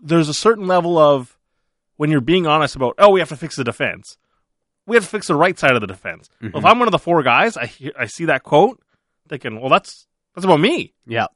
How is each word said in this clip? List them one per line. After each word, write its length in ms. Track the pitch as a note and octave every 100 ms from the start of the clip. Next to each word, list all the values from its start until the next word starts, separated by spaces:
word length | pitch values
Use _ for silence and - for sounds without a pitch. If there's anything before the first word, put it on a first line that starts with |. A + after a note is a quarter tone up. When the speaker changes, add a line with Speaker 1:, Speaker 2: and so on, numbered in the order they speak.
Speaker 1:
there's 260 | D#3+ E3 D3+
a 60 |
certain 320 | - A3 A3 F#3
level 320 | F3+ E3+ E3+
of, 400 | D3 C#3 B2 _ _ _ _ _ _ -
when 140 | D3+
you're 100 | D3+
being 260 | A#2+ F3+ E3
honest 300 | D#3 C#3+ C3+
about, 180 | B2 -
"Oh, 120 | G3+
we 100 | F#3+
have 100 | D#3+
to 60 | C#3+
fix 200 | E3 -
the 80 |
defense. 520 | A#2+ - B2 F#2 - - _ _ _ _ _ _ -
We 100 | A#3
have 60 |
to 60 | F3+
fix 160 | G#3+ -
the 80 |
right 240 | D3+ E3+ F3
side 140 | D3
of 60 | A#2+
the 60 | G2+
defense." 420 | F#2+ F#2+ E2+ _ _
Well, 80 | A2
if 40 | -
Speaker 2:
Mm-hmm. 100 | E3+
Speaker 1:
I'm 120 | A#3
one 100 | A#3
of 40 |
the 60 | E3+
four 240 | - E3+
guys, 340 | B2+ B2 A3 G#3+
I 100 | A#2+
hear, 260 | - C3 -
I 80 | A2+
see 200 | - D#3+
that 160 | A2
quote, 360 | - D3 G#3+ B3 _ _ _ _ _
thinking, 320 | C#3 B2 A2
"Well, 80 | C3
that's, 360 | F3 - - _ _ _
that's 100 | -
about 160 | F#3+ D#3
me." 340 | G#3 E4+ - _ -
Speaker 2:
Yeah. 200 | A2+ G#2